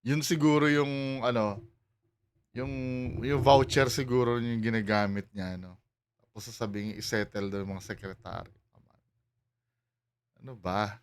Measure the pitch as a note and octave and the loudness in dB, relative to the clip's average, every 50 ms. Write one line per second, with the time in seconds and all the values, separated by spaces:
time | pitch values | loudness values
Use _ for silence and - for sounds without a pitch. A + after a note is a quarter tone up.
0 | _ A#2+ C#3+ D#3 D3 - E3+ D#3 D3 D3+ D3+ D3+ D3 D3 D3 D3 C#3+ C#3 C#3 C#3 | _ 0 -2 0 0 -2 0 4 4 6 6 6 6 6 4 4 2 0 -2 -4
1 | C#3 C3+ C3+ C3 - B2+ B2 A#2 G#2+ G#2 G2+ G2+ - - _ _ _ _ _ _ | -4 -4 -4 -2 0 0 2 2 0 0 -2 -4 -10 -18 _ _ _ _ _ _
2 | _ _ _ _ _ _ _ _ _ _ _ A#2+ C3 C#3 C3+ C3+ C3 B2+ B2+ B2+ | _ _ _ _ _ _ _ _ _ _ _ -8 -8 -6 -6 -6 -4 -4 -4 -4
3 | B2 B2 - - A2+ C3 C#3+ C#3 A#2+ C#3 C#3 C3+ C3 - - C#3+ C3+ B2 A#2+ - | -6 -6 -6 -4 -2 0 0 4 8 8 8 8 6 4 4 2 2 4 2 -2
4 | C3+ B2+ B2 B2 B2 A#2+ A#2+ A#2+ A#2 A#2+ A#2 A2+ A2 A#2 A2+ A2 G#2 G2+ G#2+ G#2 | -2 2 2 2 4 2 2 0 -2 -2 -2 -2 0 0 0 0 0 2 2 2
5 | G#2 G2+ G2+ G2+ G2 _ - G2+ F#2 F#2 F#2 F2+ F2+ F2+ F2+ _ _ _ _ _ | 2 0 -2 -4 -8 _ -12 -10 -10 -8 -10 -12 -14 -16 -20 _ _ _ _ _
6 | _ _ _ _ _ _ _ G#2+ G2+ A#2 A2 - A#2 G#2+ G2+ G#2 G2+ G#2+ G#2 G#2 | _ _ _ _ _ _ _ -16 -14 -14 -8 -8 -6 -6 -4 -6 -6 -6 -8 -8
7 | G2+ - A2+ G#2+ G#2 - - G#2 G2+ G2 G2 G2+ G2 G2 G2 F#2+ F#2+ - G#2+ - | -6 -2 -2 -2 -2 -2 -4 -6 -6 -4 -4 -6 -6 -6 -8 -10 -10 -12 -12 -12
8 | G2 F#2+ F#2+ _ - F2+ F2 F2 F2+ - _ _ _ _ _ - _ _ _ _ | -12 -16 -16 _ -14 -12 -12 -12 -12 -14 _ _ _ _ _ -20 _ _ _ _
9 | _ _ _ _ _ _ _ _ _ _ _ _ _ _ _ _ _ _ _ _ | _ _ _ _ _ _ _ _ _ _ _ _ _ _ _ _ _ _ _ _
10 | _ _ _ _ _ _ _ _ - C3 B2+ G#2+ F2 F2+ F#2 G2+ G#2+ G2+ G2+ - | _ _ _ _ _ _ _ _ -20 -18 -18 -8 -6 -4 -2 -2 -2 -2 -6 -14